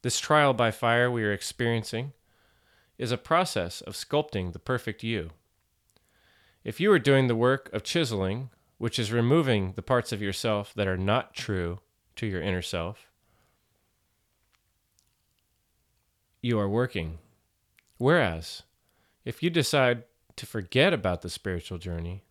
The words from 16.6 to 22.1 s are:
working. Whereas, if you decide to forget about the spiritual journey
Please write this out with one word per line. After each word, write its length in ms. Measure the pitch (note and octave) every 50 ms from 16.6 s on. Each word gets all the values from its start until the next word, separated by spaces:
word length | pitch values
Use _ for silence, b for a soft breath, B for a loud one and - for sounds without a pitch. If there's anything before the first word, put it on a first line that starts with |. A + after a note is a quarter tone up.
| G2+ G2
working. 500 | G2+ A#2 B2+ B2+ - F#2+ E2 D#2+ E2 D#2+ _ _ _ _ _ _ _ _ _ _ _ _ _ _ _
Whereas, 680 | _ B2 C3+ E3+ E3+ B2+ F2+ E2 E2 D#2+ - - - - _ _ _ _ _ _ _ _ _ _ _ _
if 160 | B2+ - -
you 80 | D#3 F3
decide 540 | E3 E3+ C3 - - C#3+ C3 B2 A#2+ A#2+ - _ _ _ _ _ _
to 100 | - -
forget 480 | - - A2+ F#2 - - B2+ D3 G3 F3
about 280 | A2+ F#2 F#2 F2+ F2
the 80 | - F2+
spiritual 480 | - - - G2 F#2 F2 - - F#2
journey 460 | F2 F2 F#2 E2+ E2 E2 E2+